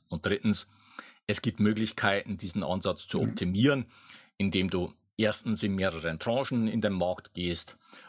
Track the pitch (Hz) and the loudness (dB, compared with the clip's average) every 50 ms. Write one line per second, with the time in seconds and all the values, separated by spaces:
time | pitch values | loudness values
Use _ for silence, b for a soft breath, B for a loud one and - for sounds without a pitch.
0 | - _ 87 80 - - 101 - - 110 101 - - B B B B B B B | -10 _ -8 -4 0 0 0 2 2 2 2 2 0 B B B B B B B
1 | B B B B _ - 104 - - 120 - - 104 104 107 107 113 107 - - | B B B B _ -2 0 0 0 0 2 4 4 4 4 2 0 -2 -2 0
2 | - 104 98 101 - - 104 87 - 92 85 107 87 71 90 92 - 98 87 - | 2 2 2 2 0 -4 -6 -6 -6 -6 -4 -4 -2 -2 -2 0 0 -2 -2 -2
3 | - - - 87 - 110 - - 92 87 92 101 120 143 143 135 - B B B | -6 -4 -2 0 0 0 -2 -2 -2 0 2 4 4 4 4 2 0 B B B
4 | B B B B B B B - 98 98 - 95 92 95 - 92 90 - - - | B B B B B B B -2 0 2 2 2 2 2 0 -2 -2 -4 -6 -14
5 | _ _ _ - 110 107 104 - - 120 107 98 - 104 98 95 92 95 85 82 | _ _ _ 0 2 2 2 0 -2 -2 -2 -2 0 -2 0 0 0 0 -2 -2
6 | 78 82 80 80 - 120 117 131 135 - 131 120 113 110 101 113 104 104 98 92 | -4 -4 -4 -2 -2 -2 0 0 0 0 0 0 2 2 2 2 0 0 2 2
7 | 87 90 90 - - - - - 90 87 85 - - - - B B B B B | 0 0 -2 -4 -8 -12 -6 -4 -2 -2 -2 -2 -4 -6 -12 B B B B B
8 | B | B